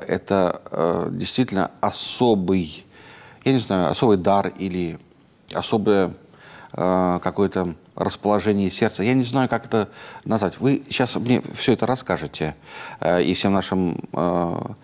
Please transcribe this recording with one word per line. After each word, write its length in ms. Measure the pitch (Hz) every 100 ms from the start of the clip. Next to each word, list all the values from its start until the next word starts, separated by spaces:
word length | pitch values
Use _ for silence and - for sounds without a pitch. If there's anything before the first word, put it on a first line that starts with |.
| -
это, 540 | 90 - 98 90 - -
э, 380 | - 85 90 85
действительно 580 | 90 92 - 123 98 87 -
особый, 1040 | 101 - - - 123 104 90 95 78 - - - - - - -
я 80 | 131
не 80 | 135
знаю, 300 | - 95 85
особый 260 | - 120 98
дар 340 | 87 101 95 -
или 400 | 95 90 85 80 - _ _ _ -
особое, 600 | - - 113 101 101 87 - - - - - -
э, 460 | - 90 92 90 87
какое-то 520 | 92 87 98 95 90 82 -
расположение 760 | - 85 - 101 104 110 101 95
сердца. 320 | - 113 -
Я 120 | 104
не 100 | 131
знаю, 240 | 117 135 123
как 160 | 117 -
это 220 | 113 101 - - -
назвать. 360 | - 110 95 -
Вы 240 | 131 139 -
сейчас 280 | - 123 -
мне 260 | 117 123 -
все 200 | - -
это 140 | 113 113
расскажете, 680 | 131 - 85 73 - 78 - - - - -
э, 220 | - 87
и 120 | 82
всем 180 | 90 101
нашим, 440 | 98 - 95 90 - -
э, 480 | - 87 87 85 87 - -